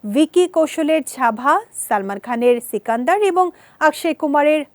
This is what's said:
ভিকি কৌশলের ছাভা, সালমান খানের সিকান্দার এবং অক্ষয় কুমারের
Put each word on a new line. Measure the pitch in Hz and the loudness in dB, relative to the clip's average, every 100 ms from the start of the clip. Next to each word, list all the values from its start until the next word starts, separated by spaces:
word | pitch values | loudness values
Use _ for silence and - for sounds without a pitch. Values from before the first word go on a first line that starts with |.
ভিকি | 214 220 311 349 359 349 | -2 0 2 2 0 0
কৌশলের | 311 - 311 320 - | -2 -2 0 0 -2
ছাভা, | - 240 226 262 339 453 - - | -2 -2 0 0 0 -2 -14 -4
সালমান | 214 196 202 - | -4 -2 -8 -6
খানের | 240 247 240 - | 0 2 2 -2
সিকান্দার | 208 - 226 254 392 403 | -8 -4 -2 0 2 2
এবং | 359 359 - - _ | 2 0 -2 -20 _
অক্ষয় | 302 302 339 302 | 0 2 -4 -2
কুমারের | 311 285 294 311 277 | 0 2 2 2 -2